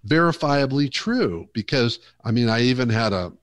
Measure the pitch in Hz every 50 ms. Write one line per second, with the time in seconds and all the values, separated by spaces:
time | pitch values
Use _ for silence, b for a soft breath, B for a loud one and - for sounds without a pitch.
0 | - - 151 160 170 170 160 - - 147 143 143 139 131 135 139 143 135 - -
1 | - 214 240 254 202 117 87 85 85 - _ 113 104 - - 135 120 117 - -
2 | b b b b - 113 110 120 120 113 113 117 120 127 127 123 127 120 110 110
3 | 113 110 101 92 90 87 - _